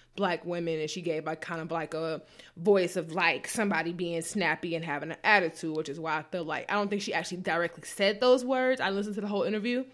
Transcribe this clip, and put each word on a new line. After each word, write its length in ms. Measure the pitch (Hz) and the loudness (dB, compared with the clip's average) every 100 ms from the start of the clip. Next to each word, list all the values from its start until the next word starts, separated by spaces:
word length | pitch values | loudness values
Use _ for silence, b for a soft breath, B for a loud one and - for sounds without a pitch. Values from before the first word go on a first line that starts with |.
| b - | b -2
black 280 | 190 170 175 | 0 0 -2
women 340 | 175 170 160 | -4 -2 -2
and 100 | 156 | -4
she 120 | 185 | -4
gave, 240 | 170 156 156 | -4 -4 -4
like, 160 | 156 | -8
kind 200 | - 170 | -6 -8
of, 100 | 156 | -4
like, 220 | 165 156 | -4 -4
a 280 | 160 160 156 B B B - | -4 -4 -4 B B B -4
voice 380 | 170 202 175 180 | 4 6 4 0
of, 160 | 160 | -4
like, 340 | 160 170 131 - | 2 2 2 -2
somebody 460 | - 202 165 165 | -2 0 0 -2
being 280 | 175 175 170 | -4 -4 -4
snappy 520 | 165 214 170 160 165 165 | -4 -2 0 0 -2 -4
and 80 | |
having 280 | 165 143 156 | -4 -6 -6
an 60 | 165 | -2
attitude, 540 | - 208 170 - 160 151 | 4 6 4 -2 -4 -4
which 120 | 143 | -4
is 100 | 151 | -6
why 180 | 160 156 | -4 -4
I 60 | |
feel 200 | 151 185 | -4 -6
like, 260 | 160 147 - | -4 -6 0
I 40 | |
don't 160 | 208 202 | 0 0
think 120 | 202 | -2
she 100 | 196 | -2
actually 240 | 165 175 180 | -2 -2 -6
directly 460 | 180 170 170 - - | 0 0 0 -4 -14
said 340 | - 196 214 | 2 2 4
those 240 | 247 254 | 6 6
words. 380 | 247 262 254 262 | 6 2 2 2
I 80 | 190 | 2
listened 260 | 196 208 202 | 0 -2 -4
to 60 | |
the 60 | 208 | -2
whole 160 | 202 | 0
interview, 420 | 190 214 214 247 262 | 2 0 0 -2 -2